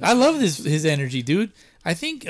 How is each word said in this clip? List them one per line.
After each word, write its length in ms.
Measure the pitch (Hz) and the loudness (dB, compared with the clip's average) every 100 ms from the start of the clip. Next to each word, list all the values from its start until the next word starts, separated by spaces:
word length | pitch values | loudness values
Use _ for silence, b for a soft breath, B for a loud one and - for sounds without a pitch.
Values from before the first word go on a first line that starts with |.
I 120 | 165 | 2
love 260 | 247 285 311 | 4 4 4
this, 180 | 196 139 | 0 -2
his 280 | - 156 156 | -2 0 0
energy, 360 | 143 131 131 | 0 -2 -4
dude. 300 | 120 180 220 - b b 156 | 0 0 -2 -8 b b -6
I 80 | |
think, 320 | 165 311 294 | -4 -6 -8